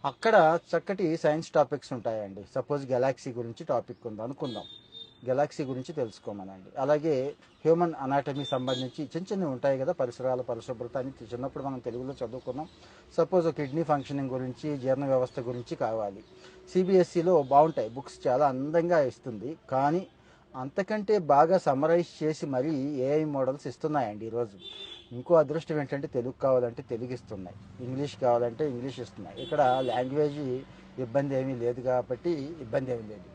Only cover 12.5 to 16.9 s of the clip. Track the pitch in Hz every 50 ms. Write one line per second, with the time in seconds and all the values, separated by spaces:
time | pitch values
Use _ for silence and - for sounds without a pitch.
12.5 | 120 135 - - - - - - - - - - - - 165 165 185 185 165 165
13.5 | 143 - 147 131 135 165 165 143 151 143 131 - 143 143 139 131 127 131 131 127
14.5 | 123 - - 151 147 135 123 131 131 135 143 135 135 127 127 123 - 143 120 117
15.5 | 123 123 117 - 165 143 135 113 113 110 104 101 98 104 - - - - - -
16.5 | - - - - - 185 185 175